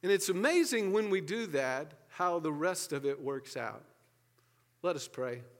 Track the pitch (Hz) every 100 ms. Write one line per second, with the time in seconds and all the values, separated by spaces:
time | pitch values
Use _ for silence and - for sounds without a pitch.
0 | 180 196 190 180 240 349 311 240 202 202
1 | 214 190 151 214 226 143 131 131 151 -
2 | - - 180 170 156 147 170 175 - 139
3 | 139 139 135 139 135 139 117 107 - _
4 | _ _ _ _ _ _ _ _ 175 160
5 | - - 127 120 120 -